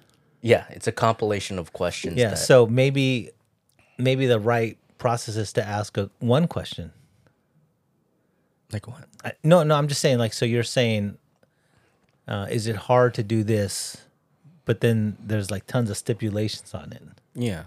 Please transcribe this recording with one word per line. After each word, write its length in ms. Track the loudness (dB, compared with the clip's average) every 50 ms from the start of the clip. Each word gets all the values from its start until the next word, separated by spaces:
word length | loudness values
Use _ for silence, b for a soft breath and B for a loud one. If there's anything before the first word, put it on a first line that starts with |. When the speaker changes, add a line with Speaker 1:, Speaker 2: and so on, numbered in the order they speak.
| _ _ _ _ _ _ _ _
Speaker 1:
Yeah, 240 | 2 4 4 4 2 -4
it's 160 | -14 -10 -8
a 60 | -6
compilation 680 | -4 0 0 0 0 0 -2 -2 -2 -2 -4 -6 -8
of 160 | -8 -10 -8 -6
questions 440 | -4 -4 -4 -4 -6 -8 -4 0
Speaker 2:
Yeah, 120 | 0 0 0
Speaker 1:
that 40 | 0
Speaker 2:
so 300 | 0 4 8 8 8 8
maybe, 640 | 8 4 2 2 2 2 2 0 0 0 -2 -4 -10 -16 _ _ _ _ _ _ _ _ _ _ _ _
maybe 300 | -2 0 0 0 2 2
the 120 | 2 2 2
right 380 | 2 2 2 2 0 -2 -6 _ _ _ _ -4
process 360 | -2 0 0 -2 -4 -6 -6
is 140 | -6 -6 -4 -4
to 120 | -4 -4
ask 300 | -2 -2 -4 -4 -4 -4
a, 140 | -6 -6 -6 _ -4
one 280 | 0 2 2 2 2
question. 440 | 0 -2 -6 -8 -10 -10 -12 -14 -14 -16 _ _ _ _ _ _ _ _ _ _ _ _ _ _ _ _ _ _ _ _ _ _ _ _ _ _ _ _ _ _ _ _ _ _ -10
Speaker 1:
Like 160 | -10 -10 -10
what? 160 | -12 -18 -20 -20 _ _ -14 -12
Speaker 2:
I, 80 | -12 -8 _ 2
no, 200 | 4 4 6 6
no, 120 | 4 2
I'm 140 | 2 2 0
just 100 | -2 0
saying, 180 | 0 2 2
like, 140 | 2 0 -2
so 140 | -2 -2 -2
you're 180 | 0 0 0 -2
saying, 540 | -2 0 0 2 2 2 0 -2 -4 -6 -10 _ _ _ _ _ _ _ _ _ _ _ _ _ _ _ _ _ _ _ _ _
uh, 220 | -8 -6 -6 -4 -4
is 180 | -4 -4 -4
it 100 | -4 -6
hard 360 | -4 0 2 4 6 6 4 2
to 80 | -2 -4
do 200 | 0 0 0 2
this? 540 | 2 0 0 0 -2 -4 -8 -10 -10 -12 -16 -20 _ _ _ _ _ _ _ _ -20 _ _ -4
But 160 | -2 -2 2
then 380 | 2 2 2 2 0 -2 -4 -6
there's, 320 | -6 -4 -4 -4 -4 -4
like, 160 | -8 -8 -8
tons 220 | -4 -2 -2 -2 -2
of 80 | -4
stipulations 760 | -6 -4 -6 -6 -4 -4 -4 -2 -2 -4 -4 -6 -10 -14 -14 -14
on 200 | -14 -14 -14 -18
it. 80 | -18 -20 -20 -20 _ _ _ -10
Speaker 1:
Yeah. 280 | -6 -6 -4 -6 -6 -10